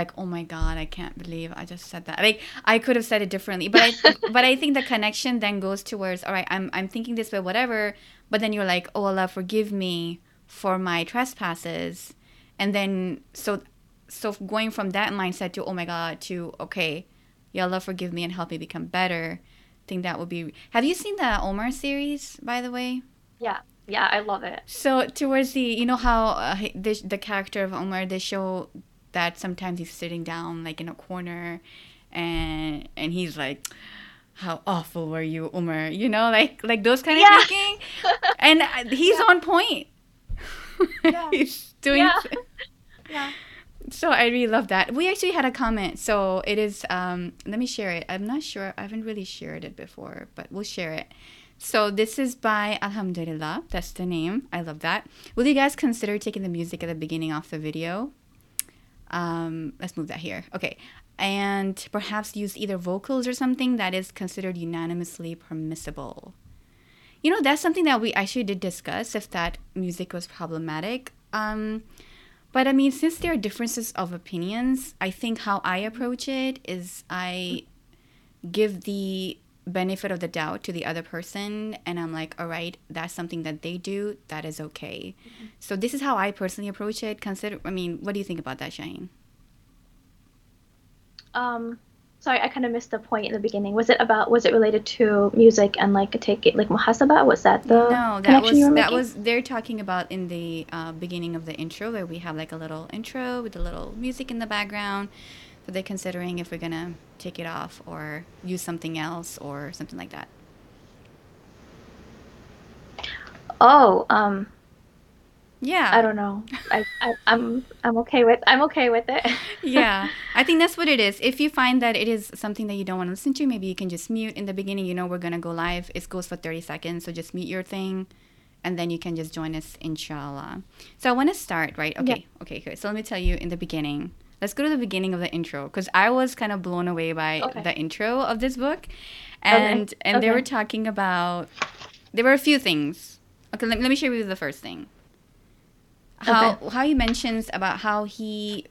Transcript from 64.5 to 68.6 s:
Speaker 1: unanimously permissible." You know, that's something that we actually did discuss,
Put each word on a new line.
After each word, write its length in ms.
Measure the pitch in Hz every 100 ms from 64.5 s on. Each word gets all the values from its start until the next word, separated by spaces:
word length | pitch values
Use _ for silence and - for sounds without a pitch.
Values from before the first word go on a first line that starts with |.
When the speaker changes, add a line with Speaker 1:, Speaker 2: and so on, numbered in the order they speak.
| 175
Speaker 1:
unanimously 800 | 170 165 165 175 170 - 170 165
permissible." 1000 | - 160 156 160 - 151 131 - - - - - _ _ _ _ _ _
You 80 | 302
know, 100 | 392
that's 220 | 269 294
something 220 | 349 330
that 160 | 311 247
we 120 | 220
actually 300 | - 196 254
did 140 | 202
discuss, 560 | 190